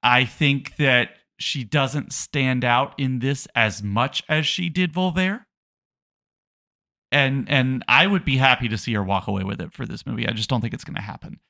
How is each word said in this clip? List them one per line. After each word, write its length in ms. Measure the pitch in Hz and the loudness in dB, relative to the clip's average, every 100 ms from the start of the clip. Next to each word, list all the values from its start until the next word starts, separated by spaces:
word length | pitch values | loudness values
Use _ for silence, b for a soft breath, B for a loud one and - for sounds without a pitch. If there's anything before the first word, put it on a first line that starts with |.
I 240 | 123 123 127 | 4 4 2
think 500 | - 147 139 - - | 0 0 0 -4 -2
that 340 | 147 123 120 - _ _ | 2 4 2 -6 _ _
she 240 | - 143 | -8 -6
doesn't 480 | 117 151 135 147 - | -2 0 0 -2 -6
stand 500 | - - 143 131 127 123 | -8 -6 -2 0 2 2
out 280 | 120 139 - | 2 2 -2
in 200 | 135 127 | -2 0
this 280 | 127 139 - - | -2 -4 -4 0
as 260 | 110 90 | 0 0
much 400 | 104 101 131 - - | -2 0 0 -2 -2
as 180 | 156 151 | 0 0
she 240 | - 175 | -2 -4
did 220 | 165 180 | 0 -2
Voltaire. 540 | 156 185 170 185 208 _ _ _ _ _ _ _ _ _ _ _ _ _ _ _ _ _ | 0 -2 0 -2 -2 _ _ _ _ _ _ _ _ _ _ _ _ _ _ _ _ _
And, 360 | 143 135 135 - | 0 2 0 0
and 340 | 139 131 131 - | 2 2 0 2
I 200 | 131 185 | 4 6
would 180 | 196 - | 2 2
be 120 | 131 | 4
happy 300 | 131 123 120 | 4 4 2
to 80 | 107 | -2
see 160 | - | -2
her 100 | 110 | -2
walk 240 | 95 98 90 | 0 0 0
away 160 | 98 | -2
with 180 | 95 101 | -2 -6
it 100 | 82 | -8
for 120 | - 123 | -10 -10
this 200 | - - | -10 -8
movie. 220 | 110 113 | -4 -4
I 40 | |
just 180 | 113 110 | -4 -2
don't 120 | 127 | -2
think 120 | 113 | -2
it's 100 | 123 | -6
gonna 180 | - - | -8 -10
happen. 380 | 104 - - - _ | -8 -12 -12 -18 _